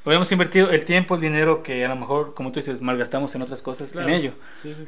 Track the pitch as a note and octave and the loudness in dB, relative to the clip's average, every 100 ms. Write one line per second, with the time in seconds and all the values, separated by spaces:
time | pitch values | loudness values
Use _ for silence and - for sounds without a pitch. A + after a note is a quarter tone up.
0 | C#3+ E3 F3+ F#3 F3 F#3+ F#3 D#3 - F3+ | 4 4 4 2 4 4 4 4 4 2
1 | F3+ F3 D#3+ D3+ D#3 D#3+ D3 B2+ B2+ C3 | 2 0 0 2 4 2 0 -2 -2 -2
2 | A#2+ C#3+ D3+ - C3 C#3 C#3 A#2+ B2 B2 | -2 -2 -2 -6 -6 -6 -6 -4 -2 -2
3 | A#2+ C3+ C#3 C3 B2+ C3 C3 B2+ C#3 F3 | -2 -2 -4 -6 -8 -8 -8 -8 -10 -4
4 | E3 E3+ C3+ - - - D3+ D3+ | 0 0 0 -6 -14 -14 -14 -12